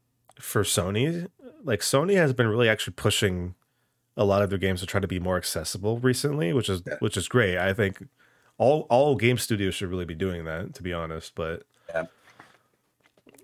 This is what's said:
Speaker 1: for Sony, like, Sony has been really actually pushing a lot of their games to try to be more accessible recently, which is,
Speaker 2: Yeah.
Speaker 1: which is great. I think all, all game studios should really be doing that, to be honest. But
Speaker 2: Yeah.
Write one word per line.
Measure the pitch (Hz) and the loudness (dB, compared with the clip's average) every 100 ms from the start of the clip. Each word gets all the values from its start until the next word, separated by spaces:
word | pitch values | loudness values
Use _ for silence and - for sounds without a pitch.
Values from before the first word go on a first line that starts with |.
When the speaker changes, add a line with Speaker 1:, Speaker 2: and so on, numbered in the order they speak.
| _ _ _ - | _ _ _ -18
Speaker 1:
for | - 110 | -4 -2
Sony, | 98 - 90 104 147 170 175 _ 262 320 | 0 0 0 0 0 -2 -8 _ -20 -12
like, | 175 104 | -4 -2
Sony | - 139 180 196 | 2 2 4 4
has | 151 | 4
been | 123 113 | 4 2
really | 113 117 | 4 4
actually | 110 - | 2 -2
pushing | - 107 - 104 90 90 - _ _ _ _ _ - | -2 0 2 2 0 -6 -10 _ _ _ _ _ 0
a | 101 | 2
lot | 98 | 4
of | 101 | 2
their | 98 | 0
games | 95 92 | 0 -2
to | 90 | -4
try | 98 | -4
to | 95 | -2
be | 92 | -2
more | 87 90 | -2 -2
accessible | - 87 80 90 104 117 | -2 -4 -6 -4 -2 0
recently, | 127 123 143 147 170 | 2 2 0 -2 0
which | 139 104 | 0 0
is, | 92 - | -2 -4
Speaker 2:
Yeah. | - | -4
Speaker 1:
which | 110 101 | -2 -2
is | - | -2
great. | 123 101 90 | 0 0 0
I | 95 | 0
think | 98 98 - - _ _ _ _ - | 2 0 -2 -14 _ _ _ _ 0
all, | 117 156 - | 2 4 4
all | 123 147 104 | 4 4 4
game | 117 123 | 2 2
studios | - 107 95 - | 0 0 0 -2
should | 92 | -4
really | 90 85 | -4 -6
be | 82 | -4
doing | 95 87 80 | -2 -2 -6
that, | 80 107 - | -6 -8 -10
to | |
be | 87 | -8
honest. | 85 80 80 - - | -6 -6 -8 -10 -8
But | 80 85 - _ - | -6 -6 -12 _ -8
Speaker 2:
Yeah. | 82 82 _ _ - - _ _ _ _ _ _ _ _ - | -6 -6 _ _ -20 -20 _ _ _ _ _ _ _ _ -20